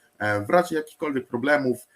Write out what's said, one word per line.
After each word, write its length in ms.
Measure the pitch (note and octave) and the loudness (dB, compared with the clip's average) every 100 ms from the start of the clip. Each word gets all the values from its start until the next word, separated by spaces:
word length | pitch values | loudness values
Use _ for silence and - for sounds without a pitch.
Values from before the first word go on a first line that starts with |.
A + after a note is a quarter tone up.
| _ _ | _ _
E, 280 | G#2 G#2 G2+ | -2 -2 2
w 40 | |
razie 260 | F3 F3 D#3+ | 2 2 -4
jakichkolwiek 520 | D#3 - D3+ C3+ B2 | -6 -8 -4 -4 -4
problemów, 600 | A#2+ C3 D3 C3 A#2 - | -4 2 2 2 -2 -6